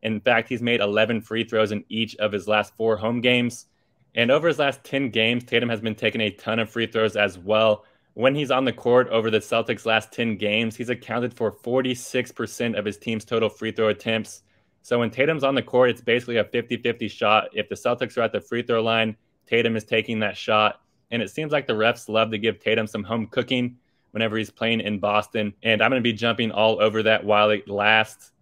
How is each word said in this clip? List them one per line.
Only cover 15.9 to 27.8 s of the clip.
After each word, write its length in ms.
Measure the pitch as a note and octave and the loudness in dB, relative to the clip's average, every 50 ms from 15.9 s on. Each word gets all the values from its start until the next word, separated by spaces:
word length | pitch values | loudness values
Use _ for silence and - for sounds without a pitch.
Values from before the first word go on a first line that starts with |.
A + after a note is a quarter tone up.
it's 100 | A#2 A#2 | 2 -2
basically 360 | - - A#2 B2 A#2+ A#2+ A#2+ | -2 0 0 0 0 -2 -2
a 80 | A2+ G2+ | -2 -2
fifty 320 | - - A#2+ A2+ A#2 A#2+ | 0 -2 -4 -4 -4 -6
fifty 320 | A2+ - A#2 A#2 - A#2+ G#2 | -4 -2 -4 -4 -2 -6 -10
shot. 400 | - - A#2+ G#2 G#2+ G#2+ G2 - - | -6 -2 2 4 4 4 2 0 -6
If 140 | G#2+ G#2 - | -6 -6 -6
the 60 | G#2 | -8
Celtics 420 | - - B2 A#2+ A#2+ C3 A2+ - | -4 -2 -2 -2 -2 -4 -6 -2
are 40 | - | -2
at 100 | A#2 A2+ | -2 -2
the 100 | - G#2 | -2 -4
free 220 | - - - A#2 A#2 | -6 -4 -6 -6 -2
throw 220 | A#2+ A#2+ A2+ A2 | 0 0 0 2
line, 320 | A2+ A2+ A2+ A2 A2 G#2+ _ _ _ _ _ _ _ | 2 2 2 2 0 -2 _ _ _ _ _ _ _
Tatum 260 | - A#2 A#2 A#2 A2+ | 0 2 2 2 0
is 80 | A2 G#2 | -2 -4
taking 380 | _ - A2+ G#2+ - A#2 A2 | _ 0 0 0 0 -2 -2
that 160 | A2 G#2 G2 | -2 -4 -4
shot. 460 | - - - A2 G#2+ G#2+ G#2 - - _ _ _ _ _ _ | -6 -2 0 2 4 4 2 0 -2 _ _ _ _ _ _
And 120 | A#2+ A#2 A2 | -6 -6 -6
it 80 | F#2+ - | -4 -6
seems 180 | - D#3 D3+ | -8 -6 -2
like 160 | D3 D3 C3 | -2 -2 0
the 60 | - A#2+ | 0 -2
refs 360 | G#2+ G#2+ A2+ A#2+ - - - | 2 2 0 0 -2 -6 -2
love 220 | G#2+ A2 A2 A2 | 0 0 0 0
to 80 | A2 G#2+ | -2 -2
give 220 | G#2 A2+ G#2 - | -2 -2 -2 -2
Tatum 260 | _ A2+ A2 A2 A2 | _ 0 0 0 0
some 160 | G#2 - G#2+ G2+ | -4 -6 -8 -6
home 240 | F#2+ A2+ A#2 A2 | -4 -4 -4 -4
cooking 520 | G2+ - - A#2+ - C3+ B2 B2 B2 B2 _ _ _ _ _ _ _ _ | -4 -4 -4 -2 -2 -2 -2 -2 -2 -6 _ _ _ _ _ _ _ _
whenever 240 | G#2+ A2+ A2+ G#2 | -4 -2 -2 -2
he's 120 | A2 A2 G#2 | -2 -4 -6
playing 340 | _ _ A#2 A2+ A2+ A2+ G2 | _ _ -2 0 0 0 0
in 180 | G#2 G#2 G2 | -4 -4 -2
Boston. 520 | F2+ G#2 G#2 G#2+ G#2+ - _ A#2 G#2+ G#2 G2+ _ - | -2 0 0 0 0 0 _ -4 -4 -4 -6 _ 0
And 180 | A2+ A2+ G#2+ A2 | 0 2 4 4
I'm 80 | A2+ | 2
gonna 100 | C3+ B2+ | 2 2
be 120 | A2+ A#2+ A2+ | 0 0 -2
jumping 400 | G#2 A#2 A#2 A2+ A2 A#2+ A2 F2 | 0 0 -2 0 0 -2 -4 0
all 280 | G2 G#2+ A2 A2 F2 | 2 4 4 4 4
over 220 | G#2 A2 G#2 A2 G#2+ | 2 2 2 2 2
that 220 | A2 A2 G#2+ F2+ | 4 2 2 2
while 260 | G#2 G#2+ G#2 G#2 G#2+ | 2 4 4 4 4
it 180 | G#2+ G2+ - - | 2 0 -2 -6
lasts. 640 | G2+ G2+ | -4 0